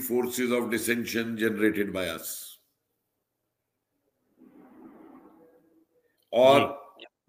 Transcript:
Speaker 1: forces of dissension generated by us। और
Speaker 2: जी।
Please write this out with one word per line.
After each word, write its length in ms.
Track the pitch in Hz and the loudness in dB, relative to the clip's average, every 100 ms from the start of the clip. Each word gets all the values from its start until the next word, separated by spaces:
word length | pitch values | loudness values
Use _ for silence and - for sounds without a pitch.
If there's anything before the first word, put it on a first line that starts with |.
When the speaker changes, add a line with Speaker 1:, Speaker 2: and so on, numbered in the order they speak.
| - | -4
Speaker 1:
forces 500 | 120 120 123 123 123 | -2 -2 -2 -2 -2
of 120 | 110 | -2
dissension 640 | 110 110 117 104 113 113 113 | -4 -2 -2 -2 -4 -4 -2
generated 580 | 113 101 107 98 101 95 | -2 2 0 0 -4 -4
by 220 | 90 82 | -6 -6
us। 320 | - - - - _ _ _ _ _ _ _ _ _ _ _ _ _ _ _ _ _ _ - - - - - - - - - - - _ _ _ _ _ _ _ - | -10 -12 -14 -20 _ _ _ _ _ _ _ _ _ _ _ _ _ _ _ _ _ _ -20 -20 -20 -20 -20 -20 -20 -20 -20 -20 -20 _ _ _ _ _ _ _ -2
और 560 | 117 131 139 139 - - - | 6 8 8 4 -6 -16 -20
Speaker 2:
जी। 60 | - _ | -20 _